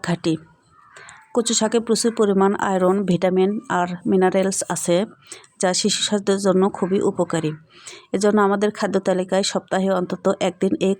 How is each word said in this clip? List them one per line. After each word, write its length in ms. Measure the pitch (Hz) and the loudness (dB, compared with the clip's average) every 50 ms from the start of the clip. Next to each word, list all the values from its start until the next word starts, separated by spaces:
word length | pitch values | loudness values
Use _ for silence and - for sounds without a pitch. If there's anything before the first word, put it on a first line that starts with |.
| - - | -2 -4
ঘাটি। 260 | 175 165 - 170 160 160 - - _ _ _ _ _ _ _ - - - - - - - - _ - | -4 -2 -2 -2 -2 -4 -6 -12 _ _ _ _ _ _ _ -20 -20 -20 -20 -20 -20 -20 -16 _ -4
কচু 200 | 240 226 240 233 | -2 0 0 0
শাকে 260 | - 220 214 214 233 | 0 0 0 0 0
প্রচুর 320 | 226 233 226 202 - 233 226 | 0 0 0 0 0 0 0
পরিমাণ 360 | 226 220 202 196 190 190 196 202 | 2 2 2 4 4 2 2 2
আয়রন, 420 | - - 208 190 185 185 180 190 202 208 | 0 -2 0 0 2 2 2 2 2 2
ভিটামিন 480 | 180 175 170 190 185 185 185 190 196 208 220 - - | 0 0 2 2 2 2 2 2 2 0 -4 -4 -4
আর 180 | 185 180 175 175 180 175 - | -2 -2 -2 -2 -4 -6 -2
মিনারেলস 540 | 220 202 185 185 185 175 196 185 190 196 - - - | 0 2 2 2 2 2 2 0 0 -2 -4 -4 -4
আছে, 280 | 180 165 - - 170 175 208 - - - _ - - - - _ _ - | -6 -4 -2 0 0 0 0 -2 -8 -14 _ -20 -20 -20 -20 _ _ -2
যা 80 | - 185 180 | -2 0 0
শিশু 280 | - - 208 - - - | 0 0 -2 -2 -2 -2
স্বাস্থ্যের 360 | - 208 208 196 - 196 196 196 | -2 -2 -2 0 0 0 2 2
জন্য 180 | 196 180 185 185 202 | 2 2 4 2 0
খুবই 300 | - - 202 180 190 202 | 0 -2 -2 -2 0 0
উপকারী। 500 | - 214 196 - 175 175 - 165 165 151 156 151 - _ _ - - - - - - _ - | 0 0 0 -2 -2 -2 -2 -2 -2 -2 -4 -8 -12 _ _ -20 -20 -20 -20 -20 -12 _ -4
এজন্য 220 | 196 202 208 208 214 | 0 2 2 4 4
আমাদের 280 | 202 196 202 202 208 208 | 4 2 2 2 0 -2
খাদ্য 240 | 208 - - 190 190 196 | -2 -2 -2 -2 -2 0
তালিকায় 440 | 185 202 185 185 185 185 190 190 196 | 0 0 0 0 0 -2 0 0 0
সপ্তাহে 460 | - - 190 - - - 190 190 190 | 0 -2 -6 -4 -2 -2 -2 0 0
অন্তত 340 | 190 185 180 175 190 175 - 185 196 - | 0 0 -2 -4 -4 -2 0 0 0 0
একদিন 340 | 196 190 180 - - 190 - - | -2 -4 -2 -2 -2 -2 0 0
এই 160 | - 190 196 | 0 0 0